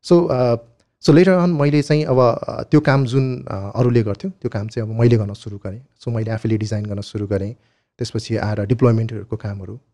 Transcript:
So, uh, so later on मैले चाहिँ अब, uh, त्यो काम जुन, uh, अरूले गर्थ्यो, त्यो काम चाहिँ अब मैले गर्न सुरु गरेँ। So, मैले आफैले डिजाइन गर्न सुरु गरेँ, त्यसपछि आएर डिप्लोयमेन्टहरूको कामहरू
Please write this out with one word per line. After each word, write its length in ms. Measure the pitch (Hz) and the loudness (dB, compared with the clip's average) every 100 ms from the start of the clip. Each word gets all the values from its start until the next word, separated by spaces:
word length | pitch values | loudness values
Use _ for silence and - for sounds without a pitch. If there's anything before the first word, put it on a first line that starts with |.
So, 260 | - 175 175 | 4 2 4
uh, 300 | 127 123 117 - _ _ _ | 0 2 0 -4 _ _ _
so 140 | - | 4
later 200 | 151 185 185 | 6 6 4
on 180 | 175 160 | 2 2
मैले 240 | 143 147 | 2 2
चाहिँ 240 | 139 151 151 | 2 0 2
अब, 140 | 127 | 4
uh, 440 | 123 - - - - | 4 2 -6 -10 2
त्यो 100 | 151 | 2
काम 260 | 151 139 131 | 4 2 2
जुन, 380 | 131 131 127 131 | 0 0 -4 -8
uh, 220 | 101 98 107 | -8 -6 0
अरूले 280 | 123 117 | 2 2
गर्थ्यो, 280 | 104 101 190 - | 0 -4 -8 -8
त्यो 100 | 120 | -8
काम 140 | 107 107 | -6 -6
चाहिँ 200 | 120 107 | -6 -6
अब 120 | 110 | 2
मैले 180 | 117 117 | 4 4
गर्न 160 | 101 | 0
सुरु 240 | 101 - 101 98 | -8 -14 -12 -12
गरेँ। 160 | 104 135 _ | -14 _ _
So, 140 | - | -8
मैले 180 | 117 110 | -6 -4
आफैले 260 | 113 110 110 | -4 -2 -2
डिजाइन 280 | 107 107 104 | -2 -6 -6
गर्न 160 | 101 | -8
सुरु 260 | 101 107 104 | -8 -8 -4
गरेँ, 280 | 101 98 120 _ _ _ _ | -4 -4 -10 _ _ _ _
त्यसपछि 400 | 117 117 - 110 | -8 -8 -6 -4
आएर 280 | 104 107 101 | -2 -4 -2
डिप्लोयमेन्टहरूको 720 | 120 123 113 110 110 98 107 | 2 4 2 -2 -8 -10 -10
कामहरू 440 | 104 101 95 110 _ | -8 -10 -12 -16 _